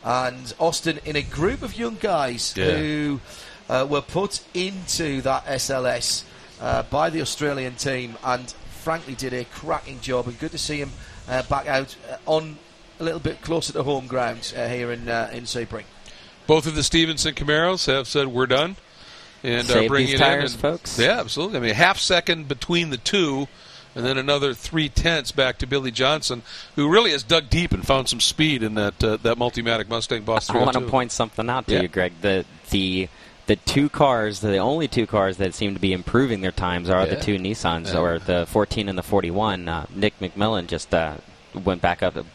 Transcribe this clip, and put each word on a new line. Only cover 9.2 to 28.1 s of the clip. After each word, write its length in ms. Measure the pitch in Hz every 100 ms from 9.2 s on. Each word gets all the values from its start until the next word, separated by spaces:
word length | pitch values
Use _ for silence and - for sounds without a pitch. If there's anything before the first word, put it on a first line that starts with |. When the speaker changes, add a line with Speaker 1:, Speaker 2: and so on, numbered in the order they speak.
| 131
Speaker 1:
a 100 | 123 120
cracking 540 | - 151 156 143 131
job, 280 | 123 127 123
and 100 | 117
good 140 | 156
to 60 | 160
see 200 | - 151
him, 140 | 139 - - - -
uh, 140 | 127
back 240 | 127 139 139
out, 300 | 135 135 - -
uh, 80 | 131 -
on 300 | 156 160 147 - - - -
a 40 |
little 140 | 165 160
bit 240 | 151 -
closer 300 | - 165 -
to 100 | 147
home 240 | 135 139 127
ground, 480 | 127 117 117 - -
uh, 120 | 117
here 240 | 123 120
in, 160 | 120 120
uh, 200 | 117 110
in 100 | 120
Sebring. 400 | 120 123 113 113 98 - - - - - -
Speaker 2:
Both 200 | 160 160
of 100 | 151
the 80 |
Stevenson 500 | 139 165 160 151 160
Camaros 520 | 147 147 151 170 185 -
have 200 | 135 127
said, 220 | 147 135
"We're 180 | 120 127
done." 300 | 131 165 196 - - - - - -
And, 260 | 131 120 120
uh, 40 |
Speaker 3:
Save 140 | 117 113
Speaker 2:
bringing 240 | 135 135
Speaker 3:
these 80 | 135
Speaker 2:
it 20 |
Speaker 3:
tires, 300 | 139 143 139
Speaker 2:
in 60 | 113
and 0 |
Speaker 3:
folks. 380 | 143 170 - -
Speaker 2:
Yeah, 200 | 127 240
absolutely. 360 | 120 139 185 165
I 20 |
mean, 140 | 117
half 240 | 107 175 190
second 480 | - 180 175 165 143
between 420 | 139 - 170 165
the 60 | 127
two, 520 | - 202 160 135 139 - - - -
and 100 | - 120
then 100 | 135
another 380 | 135 143 139
three 340 | 120 - 160 151
tenths 420 | - 170 165 -
back 260 | - 131 123
to 80 | 127
Billy 240 | 139 131
Johnson, 520 | 117 131 151 - 123 - - - -
who 120 | 147
really 220 | 196 226
has 120 | 143
dug 280 | 110 165 139
deep 220 | 160 175
and 120 | 90 -
found 220 | 135
some 120 | 127